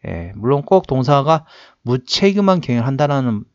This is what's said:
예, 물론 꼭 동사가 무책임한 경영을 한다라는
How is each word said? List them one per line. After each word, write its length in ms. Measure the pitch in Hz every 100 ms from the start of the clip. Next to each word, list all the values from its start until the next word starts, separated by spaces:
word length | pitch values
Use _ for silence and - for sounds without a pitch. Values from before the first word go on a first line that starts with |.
| 98
예, 260 | 85 85 101
물론 260 | 113 143
꼭 240 | 147 190 -
동사가 580 | 131 127 143 139 160 156 - - _
무책임한 760 | 117 127 - - 196 196 196 180
경영을 260 | - 120 120
한다라는 580 | 135 147 139 127 107 -